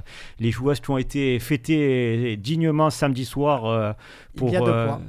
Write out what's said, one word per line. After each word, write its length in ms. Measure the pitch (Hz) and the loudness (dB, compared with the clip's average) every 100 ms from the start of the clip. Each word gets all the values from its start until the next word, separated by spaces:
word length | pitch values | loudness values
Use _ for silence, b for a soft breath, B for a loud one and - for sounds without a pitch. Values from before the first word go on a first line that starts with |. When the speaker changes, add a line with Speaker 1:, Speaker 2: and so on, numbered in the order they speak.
| - B B B | -8 B B B
Speaker 1:
les 120 | 113 | -2
joueuses 280 | 117 135 135 | 0 0 0
qui 100 | - | 0
ont 80 | 131 | -2
été 400 | 127 143 135 120 | -2 0 0 0
fêtées 960 | 120 143 139 156 143 127 120 113 120 104 | 0 -2 2 2 4 2 2 0 -2 -4
dignement 540 | 107 160 160 151 156 | -2 0 2 4 2
samedi 340 | - 143 127 | 2 0 0
soir, 420 | 123 135 147 135 110 | -4 -2 0 2 2
euh, 260 | 113 104 107 B B B - | 0 0 -4 B B B -4
Speaker 2:
Il 100 | 127 | 0
y 60 | - | 2
a 20 | |
Speaker 1:
pour, 60 | 120 | 2
Speaker 2:
de 40 | |
Speaker 1:
euh, 140 | 117 113 | 2 0
Speaker 2:
quoi. 140 | 113 | -4